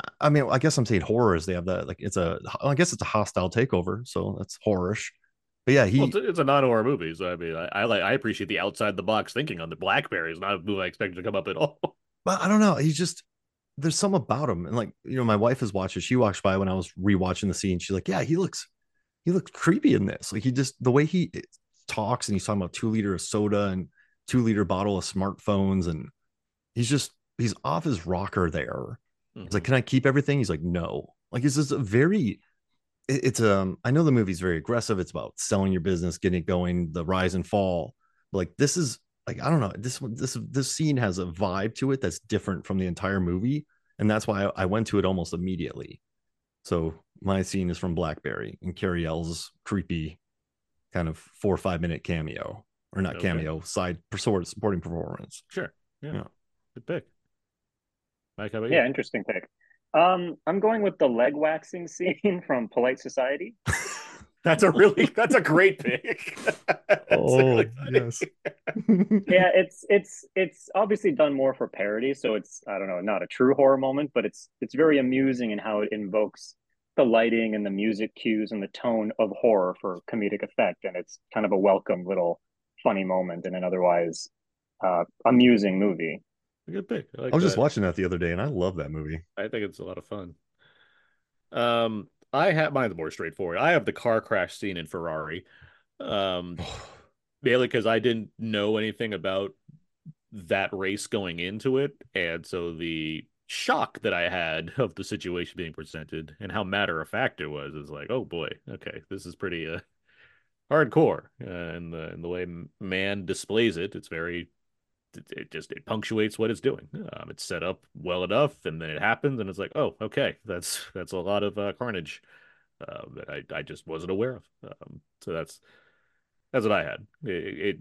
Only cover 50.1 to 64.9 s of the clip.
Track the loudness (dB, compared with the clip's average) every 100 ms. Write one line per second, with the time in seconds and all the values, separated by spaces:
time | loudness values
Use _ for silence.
50.1 | -10 _ _ _ _ _ _ _ -4 -4
51.1 | -6 -14 _ 0 0 0 -2 -4 -6 -4
52.1 | -4 -4 -8 -10 -12 _ _ _ -6 -4
53.1 | -2 -2 0 -2 -6 -6 -4 -4 -4 -8
54.1 | -6 0 0 -2 -4 -2 -2 -4 -8 -8
55.1 | -10 -14 -20 _ -10 -10 _ _ _ -10
56.1 | -10 -10 _ _ _ _ -20 -8 -8 -8
57.1 | _ _ _ _ _ _ _ _ _ _
58.1 | _ _ -10 -8 -4 2 4 4 0 -4
59.1 | -6 -4 -6 -6 _ _ _ _ 4 4
60.1 | 4 -2 -8 -4 0 2 2 0 2 2
61.1 | 4 2 2 0 -2 -6 -12 -12 -4 -4
62.1 | 0 0 0 0 -2 0 0 0 0 -4
63.1 | -2 0 -2 -6 -10 -4 -4 -4 -10 -14
64.1 | -18 -20 _ 2 6 6 8 8